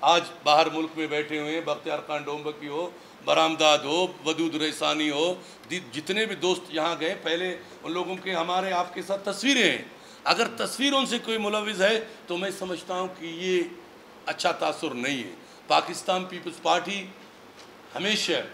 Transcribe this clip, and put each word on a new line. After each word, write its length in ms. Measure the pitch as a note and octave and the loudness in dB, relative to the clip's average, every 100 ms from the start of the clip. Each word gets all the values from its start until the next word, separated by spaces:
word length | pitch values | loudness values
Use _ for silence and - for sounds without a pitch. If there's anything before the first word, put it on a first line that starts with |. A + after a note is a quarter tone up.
आज 200 | C#3 F3 E3+ - C#3+ | 8 6 4 -2 4
बाहर 240 | D3+ D#3+ | 6 6
मुल्क 220 | D#3 D#3+ D#3 | 2 -4 -2
में 120 | D#3 | -2
बैठे 280 | D3 D3 D3+ | -2 -2 -4
हुए 140 | D3 | -4
हैं, 140 | D#3+ D3 | -4 -2
बख्तियार 320 | D3 D#3+ D3 | -4 -2 -4
खान 260 | C#3 D3+ | -2 -6
डोंबकी 440 | D3 D3+ D3+ D3 D3 | -4 -6 -6 -8 -8
हो, 260 | C#3+ F3 - - - - | -6 -6 -8 -20 -12 2
बरामदाद 540 | D3+ D#3+ D#3+ D#3 D3 | 4 6 6 6 6
हो, 360 | C#3 D#3+ F#3 F3+ C#3+ | 4 0 0 -2 -2
वदूद 300 | D3+ E3 D3 | 0 0 0
रईसानी 540 | D#3 D3 D3+ D3+ D3+ | -2 0 0 2 0
हो, 340 | C#3+ E3+ F3+ - - - | 2 0 0 -8 -20 -8
दि-, 240 | F3+ C#3 | -8 -6
जितने 320 | A#2+ D3+ G3+ A3 | -10 -4 -2 0
भी 100 | F#3 | 0
दोस्त 300 | F3 F3+ - | 0 0 -2
यहाँ 260 | D#3 D#3 D#3+ | -2 -2 0
गए, 160 | D#3+ | -2
पहले 440 | G3 E3 E3+ F#3 F3 - - | -2 -2 -2 -2 -6 -12 -14
उन 80 | D3 | -6
लोगों 240 | F3 F3 F#3 | -4 -4 -4
के 160 | F#3 | -4
हमारे 400 | F3+ E3 F3+ F#3+ | -2 0 0 0
आपके 300 | F3+ F3+ - | 0 -2 -6
साथ 160 | F3+ G3 | -4 -4
तस्वीरें 540 | G3+ F#3+ B3 C4+ G3 | -4 -2 2 4 4
हैं। 260 | B2 F#2 - - - - | 2 -4 -16 -20 -8 0
अगर 200 | E3+ A3+ | 2 2
तस्वीरों 580 | - G3+ - C#4 C#4 B3+ | 0 -4 0 2 2 2
से 140 | A#3 | -2
कोई 180 | - A3+ | -2 -2
मुलविस 420 | G#3 G#3+ G#3 G3 | 0 0 -2 2
है, 200 | F#3+ A3 | 4 4
तो 380 | A3 - - F3 | -2 -14 -6 -4
मैं 140 | F#3+ | -4
समझता 420 | F#3 F#3 E3+ - | -4 -6 -6 -4
हूँ 140 | F3+ F#3 | -4 -4
कि 400 | F#3 E3 E3 F#3 | -6 -10 -6 0
ये 280 | F3+ E3+ - - - - - - | 2 0 -6 -18 -20 -20 -14 -8
अच्छा 240 | D#3 F3+ | 0 0
तासुर 420 | E3 D#3+ D3+ D#3+ | 2 -2 -2 -4
नहीं 240 | B2 B2+ C#3 | -4 -2 -2
है। 160 | G#2 F2 - - - | -4 -12 -20 -20 2
पाकिस्तान 540 | D3+ D#3 E3+ - F#3 | 2 2 -8 -2 -2
पीपल्स 320 | F#3 F#3 E3+ D3+ | -2 -10 -10 -4
पार्टी 580 | E3 F3 E3+ G3+ F#3+ - - - - - - - - | 2 2 2 -6 -8 -14 -20 -20 -20 -20 -20 -20 -12
हमेशा 500 | - F#3 G#3 G3+ D3 G#2+ | -4 0 0 2 0 -2